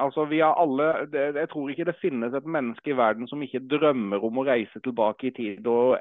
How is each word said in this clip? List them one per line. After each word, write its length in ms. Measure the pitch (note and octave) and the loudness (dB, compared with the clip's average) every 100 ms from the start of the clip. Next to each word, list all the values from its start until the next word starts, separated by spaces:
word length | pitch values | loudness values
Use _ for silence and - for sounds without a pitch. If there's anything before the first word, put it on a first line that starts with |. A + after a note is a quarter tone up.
Altså, 220 | C#3 D#3 D3+ | -2 0 0
vi 100 | D#3 | 4
har 160 | D#3 - | 4 4
alle, 300 | E3 C3 D3+ D#3 D3+ | 2 2 2 0 -2
det, 160 | D3 C#3+ D3 | -2 -2 -2
jeg 120 | D#3+ | -4
tror 180 | D#3 C#3 | -4 -6
ikke 160 | C#3+ E3+ | -4 -4
det 140 | E3+ | -4
finnes 340 | F3+ C3 A#2 | -4 -2 -4
et 140 | C#3 D3+ D#3+ | -4 -4 -4
menneske 320 | B2 A2+ - | -4 -6 -4
i 60 | C3+ | 2
verden 320 | A2+ G#2+ A#2+ | 2 2 -4
som 140 | D3 C#3 | -8 -6
ikke 160 | B2+ C3 | -8 -4
drømmer 560 | D3 D3+ C3 G2+ G2 A2+ | 2 2 2 0 -2 -2
om 140 | B2+ | -2
å 60 | C3+ | 0
reise 340 | B2 G#2 A2 | 0 -2 -8
tilbake 480 | C3 A#2+ G#2+ G#2+ B2+ | -6 0 0 0 -6
i 60 | B2+ | -4
tid 340 | A2 G2 A#2 | -6 -4 0
og 240 | A#2 B2+ B2+ | 2 4 2